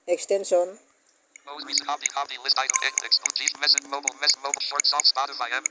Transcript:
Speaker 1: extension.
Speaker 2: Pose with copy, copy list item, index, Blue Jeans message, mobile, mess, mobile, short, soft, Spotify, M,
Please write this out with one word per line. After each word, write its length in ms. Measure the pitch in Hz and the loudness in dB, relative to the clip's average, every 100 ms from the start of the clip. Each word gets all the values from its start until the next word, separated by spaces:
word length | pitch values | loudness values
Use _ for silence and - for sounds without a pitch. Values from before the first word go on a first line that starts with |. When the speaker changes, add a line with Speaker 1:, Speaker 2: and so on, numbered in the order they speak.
| - | -2
Speaker 1:
extension. 720 | 175 - 196 196 180 180 208 _ _ _ _ _ - | 0 2 0 4 2 2 -4 _ _ _ _ _ -20
Speaker 2:
Pose 240 | 143 147 139 | -16 -14 -4
with 160 | 139 | -2
copy, 240 | - 147 - 139 | 0 -2 -2 -4
copy 240 | 139 131 | -6 -4
list 160 | 135 135 | 0 2
item, 240 | 135 - 135 | 2 2 0
index, 320 | - 117 - | -2 0 0
Blue 160 | - - | 0 -2
Jeans 200 | 143 139 | -2 0
message, 240 | 147 147 143 | 2 2 0
mobile, 240 | 139 139 135 | -4 -4 0
mess, 80 | 147 139 | 0 0
mobile, 240 | 139 147 | -2 -6
short, 240 | - 143 - | -2 0 2
soft, 240 | 147 - | 2 2
Spotify, 400 | 131 139 135 117 | 2 -2 -4 -4
M, 160 | 127 107 | -2 -2